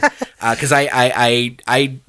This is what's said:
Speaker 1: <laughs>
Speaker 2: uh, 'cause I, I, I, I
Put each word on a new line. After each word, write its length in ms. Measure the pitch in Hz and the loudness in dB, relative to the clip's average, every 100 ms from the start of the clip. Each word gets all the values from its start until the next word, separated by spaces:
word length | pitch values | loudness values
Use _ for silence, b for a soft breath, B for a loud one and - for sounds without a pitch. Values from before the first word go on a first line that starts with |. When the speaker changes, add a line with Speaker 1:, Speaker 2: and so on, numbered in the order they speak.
| 285 - | 0 -2
Speaker 1:
<laughs> 220 | - - | -14 -6
Speaker 2:
uh, 140 | 113 117 | -4 -2
'cause 160 | 135 | 0
I, 100 | 143 | 0
I, 60 | 143 127 123 - | 2 2 0 2
I, 420 | 120 120 120 123 - | 2 2 -2 -6 -2
I 300 | 127 139 131 | 0 0 -4